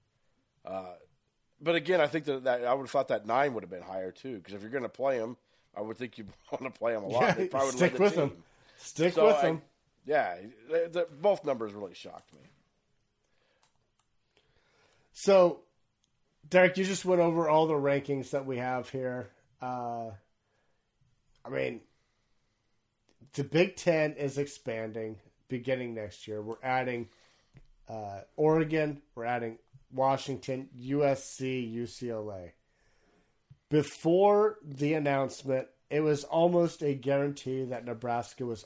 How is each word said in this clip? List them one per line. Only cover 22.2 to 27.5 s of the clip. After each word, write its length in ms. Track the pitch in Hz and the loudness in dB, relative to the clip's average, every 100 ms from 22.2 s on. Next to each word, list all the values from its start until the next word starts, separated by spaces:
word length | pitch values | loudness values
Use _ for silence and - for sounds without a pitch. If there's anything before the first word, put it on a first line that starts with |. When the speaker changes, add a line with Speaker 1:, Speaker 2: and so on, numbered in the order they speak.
| _ _ _ _ _ _ _ _ _ _ - | _ _ _ _ _ _ _ _ _ _ -12
Speaker 2:
the 100 | - | -6
Big 320 | 117 151 185 - | 0 2 2 0
Ten 380 | 180 160 151 | 0 2 2
is 240 | 147 143 139 | -2 -4 -4
expanding 800 | 143 - - 113 110 113 110 101 _ _ - | -6 -8 -8 -6 -6 -8 -10 -10 _ _ -10
beginning 460 | 127 120 127 123 | -6 -4 -4 -4
next 340 | 113 104 - - | -8 -10 -12 -10
year. 140 | 107 | -8
We're 140 | 107 113 | -8 -8
adding, 480 | 131 127 127 120 113 _ _ _ _ | -2 -2 -2 -4 -8 _ _ _ _